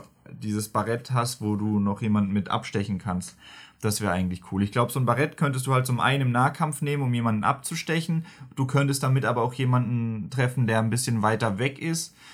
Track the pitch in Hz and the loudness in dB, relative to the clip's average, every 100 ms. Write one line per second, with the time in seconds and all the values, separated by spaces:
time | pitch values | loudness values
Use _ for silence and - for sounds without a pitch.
0 | - _ - - 107 104 104 110 104 120 | -6 _ -20 -10 -4 -4 -2 -2 0 -2
1 | - 127 123 - 107 101 107 104 101 98 | -2 -2 -2 -2 -2 0 0 2 2 0
2 | 110 104 98 101 90 120 - 104 98 92 | 0 2 2 0 -2 -4 -2 -4 -2 -4
3 | 98 90 - - - - - _ 110 104 | -4 -4 -6 -14 -20 -20 -20 _ -2 0
4 | 101 90 90 90 - 95 101 123 117 135 | 0 2 0 -4 -4 -2 0 2 0 2
5 | 123 120 156 - 143 131 131 127 127 120 | 2 2 0 0 0 0 2 2 2 2
6 | 107 139 123 123 139 139 156 147 147 143 | 2 2 2 2 2 2 -4 -2 -2 0
7 | 127 120 117 107 107 135 - 165 - 160 | 0 2 2 2 0 0 -4 -6 -2 -2
8 | 165 165 - - - - 127 139 139 135 | 0 -2 -4 -12 -10 -4 0 2 2 0
9 | 131 131 110 117 120 127 127 123 117 120 | 2 2 2 0 0 0 2 2 2 0
10 | 117 110 85 131 123 127 113 113 113 123 | -2 -4 -4 0 0 2 2 2 2 0
11 | - 113 107 110 113 98 131 131 165 165 | 0 2 2 2 0 0 -2 -2 -4 -4
12 | - - - | -6 -14 -20